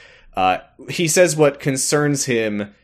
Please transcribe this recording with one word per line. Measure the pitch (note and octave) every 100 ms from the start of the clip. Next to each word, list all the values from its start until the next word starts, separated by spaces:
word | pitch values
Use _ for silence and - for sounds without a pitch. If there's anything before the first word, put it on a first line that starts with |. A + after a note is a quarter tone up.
| - - -
Uh, | - F#3 F3+ - - C3+
he | D3 E3
says | F#3 F3+ D3+
what | D3 C#3
concerns | D3 C3 - D3+ D3 C#3
him | - A#2 A2 G#2 G2+ _